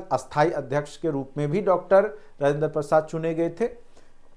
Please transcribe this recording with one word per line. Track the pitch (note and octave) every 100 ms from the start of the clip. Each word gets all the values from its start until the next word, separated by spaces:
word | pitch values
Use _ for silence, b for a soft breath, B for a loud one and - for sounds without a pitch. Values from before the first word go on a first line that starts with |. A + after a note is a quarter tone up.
| -
अस्थाई | C3 - D3+ D#3+
अध्यक्ष | D3+ C3 C#3+ D3 -
के | E3
रूप | C#3 C3+ -
में | D3
भी | F3+
डॉक्टर | F#3+ F3+ - G3 G#3 B B -
राजेंद्र | C#3+ D3 D3+
प्रसाद | D3+ D3 D#3+
चुने | D#3 E3 E3
गए | D#3+ E3
थे | E3 A#3+ - - b b b b